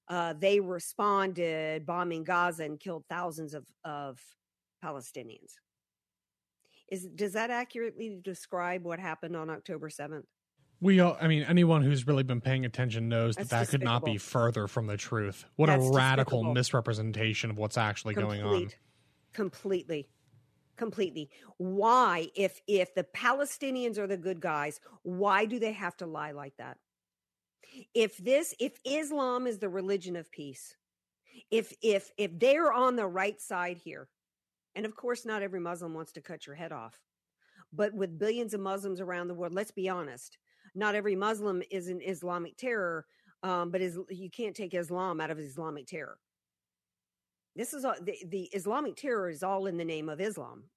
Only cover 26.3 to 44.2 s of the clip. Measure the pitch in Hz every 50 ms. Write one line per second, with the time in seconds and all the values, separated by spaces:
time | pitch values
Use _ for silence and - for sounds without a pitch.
26.3 | 143 143 143 135 - - 123 131 127 - _ _ _ _ _ _ _ _ _ _
27.3 | _ _ _ _ _ _ - - - 262 - - _ 240 220 202 - - 180 226
28.3 | 262 294 339 - - - 233 285 - - _ 262 277 311 311 285 302 294 262 254
29.3 | 247 247 254 247 220 190 214 190 175 196 185 190 202 196 170 185 175 170 156 -
30.3 | - - 147 143 131 - - - - _ _ _ _ _ _ _ _ _ _ _
31.3 | _ 247 - _ 208 226 220 - - - - 226 202 196 - - _ - 208 180
32.3 | 165 170 233 262 277 311 339 294 226 247 247 254 254 240 208 185 175 185 190 208
33.3 | 208 - - - 202 180 175 180 180 170 - 170 147 143 135 - _ _ _ _
34.3 | _ _ _ _ _ _ _ _ _ 190 220 214 220 - - 240 247 240 - 233
35.3 | 220 208 196 196 185 185 170 170 175 165 170 165 160 160 160 - - 160 139 -
36.3 | 170 151 - 143 139 151 170 160 156 127 113 113 - - _ _ _ _ _ _
37.3 | _ _ _ _ _ - - _ - 151 208 214 208 202 196 175 165 156 196 220
38.3 | 226 240 240 214 208 202 196 190 196 196 196 196 185 180 190 180 180 175 175 175
39.3 | 175 170 175 170 170 190 214 - - 202 185 185 185 180 160 139 123 127 - -
40.3 | - _ _ _ _ _ _ - _ 185 214 208 202 214 202 208 196 185 202 214
41.3 | 226 208 208 208 185 180 - - 196 190 175 180 180 180 - 185 190 147 175 180
42.3 | 175 175 170 - - - 254 254 233 214 185 175 165 160 160 - _ _ _ _
43.3 | _ _ - 190 180 180 175 170 175 185 185 180 165 175 185 - 190 180